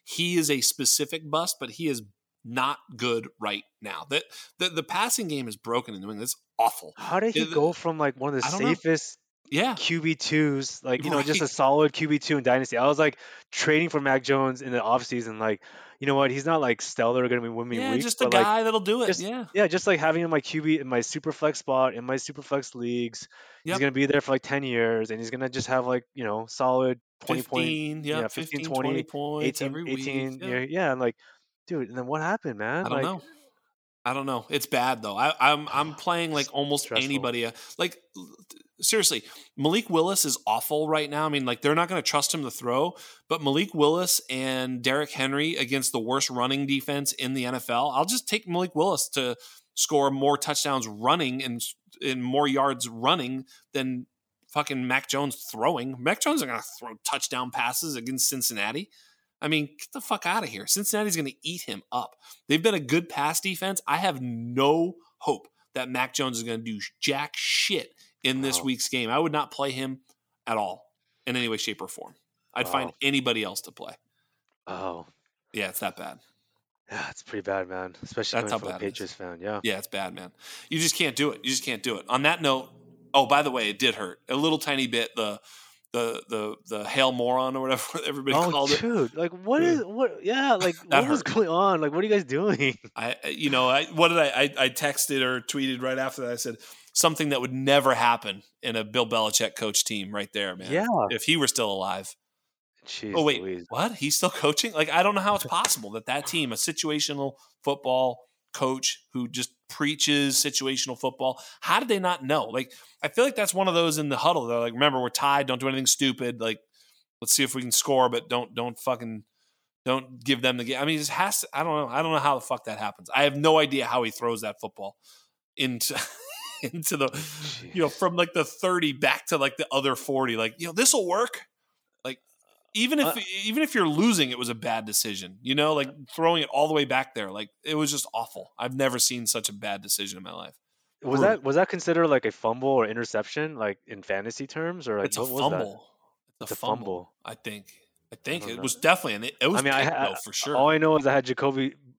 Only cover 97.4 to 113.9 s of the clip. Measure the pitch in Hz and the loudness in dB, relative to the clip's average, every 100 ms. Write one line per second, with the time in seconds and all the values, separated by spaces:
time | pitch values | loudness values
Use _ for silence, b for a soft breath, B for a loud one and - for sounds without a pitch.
97.4 | 127 131 135 143 135 117 120 117 110 101 | -2 0 4 6 6 6 6 4 0 -8
98.4 | - _ 127 113 107 123 117 113 107 - | -12 _ -6 -4 -2 0 2 2 2 2
99.4 | 110 - 107 101 - 107 95 104 101 104 | 0 -2 -2 0 -2 -4 -6 -6 -6 -4
100.4 | 98 92 92 165 226 190 104 113 - 165 | -4 -6 -4 -2 0 0 0 0 0 2
101.4 | 131 - 107 98 95 95 98 - _ _ | 2 0 -2 -2 -4 -6 -8 -16 _ _
102.4 | _ _ _ _ - - 107 165 151 120 | _ _ _ _ -16 -12 -4 0 2 2
103.4 | 95 90 85 117 214 220 143 - 180 - | -2 -8 -8 -4 -4 -2 -2 0 0 2
104.4 | 151 151 233 160 156 160 190 202 196 202 | 0 2 0 0 2 4 4 2 2 0
105.4 | - 170 226 - 104 110 117 139 - 170 | 0 0 0 0 -4 -8 -4 -4 -2 -2
106.4 | 135 113 - 156 156 151 147 143 139 - | -2 -2 -4 -2 -2 -2 -2 -4 -6 -8
107.4 | b b 160 170 131 127 127 120 - _ | b b -4 -2 0 2 2 -2 -10 _
108.4 | _ - 131 131 - - _ 127 120 123 | _ -2 -2 0 -2 -4 _ -8 -6 -6
109.4 | 123 _ - - 147 147 - 147 139 127 | -8 _ -16 -4 -2 0 2 2 2 2
110.4 | 147 139 135 131 131 120 131 131 131 127 | 0 0 -2 -2 -4 -4 -4 -2 -2 -2
111.4 | B B - 190 254 202 180 170 160 151 | B B 0 0 2 2 2 0 0 0
112.4 | 113 120 131 B B B - - 190 - | 0 -4 -6 B B B -2 2 2 2
113.4 | 202 185 190 170 170 | 0 2 2 4 4